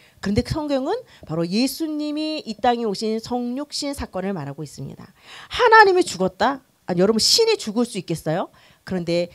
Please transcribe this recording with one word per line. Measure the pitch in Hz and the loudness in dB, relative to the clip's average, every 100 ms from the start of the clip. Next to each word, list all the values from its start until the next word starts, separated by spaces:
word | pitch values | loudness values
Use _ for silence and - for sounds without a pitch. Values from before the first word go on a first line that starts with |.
| _ _ | _ _
그런데 | 196 214 | -2 -2
성경은 | 247 311 302 277 277 466 - - - | -2 -4 -2 -2 -2 -4 -6 -18 -8
바로 | 156 170 | -4 -2
예수님이 | 202 262 - 320 302 302 294 311 311 | 0 0 -2 -6 -4 -6 -4 -6 -6
이 | - 302 | -10 -2
땅에 | 247 240 | 0 0
오신 | 226 190 220 220 | -2 -4 -4 -4
성육신 | - 247 240 247 285 - 285 | -4 -6 -4 -6 -8 -8 -8
사건을 | 277 233 185 190 | -8 -8 -6 -6
말하고 | 190 139 139 | -6 -8 -10
있습니다. | 147 - 135 - 117 _ - - - | -12 -12 -14 -14 -20 _ -20 -20 -10
하나님이 | - 466 440 403 370 | 2 6 8 8 6
죽었다? | 349 170 185 - 233 277 - _ - | 2 0 -2 0 0 -2 -8 _ -4
아니, | 175 | 2
여러분, | 196 226 | 4 4
신이 | - - 453 427 | 4 4 4 0
죽을 | - 202 | -2 -2
수 | 233 196 | -2 -2
있겠어요? | - 160 - 165 339 _ _ _ | -6 -4 -2 -2 -4 _ _ _
그런데 | - 185 170 170 175 | -8 -6 -2 0 -2